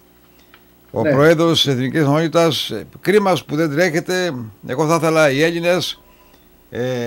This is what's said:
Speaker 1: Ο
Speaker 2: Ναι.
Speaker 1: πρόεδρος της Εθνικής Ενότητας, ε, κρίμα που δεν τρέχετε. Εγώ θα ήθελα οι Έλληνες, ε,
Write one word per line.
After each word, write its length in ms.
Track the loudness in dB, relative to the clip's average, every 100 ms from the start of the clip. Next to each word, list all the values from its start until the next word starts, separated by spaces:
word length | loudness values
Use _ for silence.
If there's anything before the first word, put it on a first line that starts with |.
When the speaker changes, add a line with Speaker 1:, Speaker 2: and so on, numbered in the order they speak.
| _ _ _ _ _ -20 _ _ _
Speaker 1:
Ο 120 | -4
Speaker 2:
Ναι. 80 | 0
Speaker 1:
πρόεδρος 520 | 4 4 4 2 2
της 100 | 0
Εθνικής 280 | -2 -2 0
Ενότητας, 680 | 2 2 0 2 0 0 -6
ε, 160 | -10 -12 -8
κρίμα 360 | 2 2 2 -2 -2
που 100 | -4
δεν 140 | -2
τρέχετε. 640 | 0 0 -2 -4 -4 -4 -6 -12 -16 -10
Εγώ 200 | -4 0
θα 80 |
ήθελα 360 | 0 2 2 2
οι 120 | 2
Έλληνες, 580 | 0 0 0 0 -2 -10 _ _ _ _ _ _ _
ε, 100 | -8 -6 -4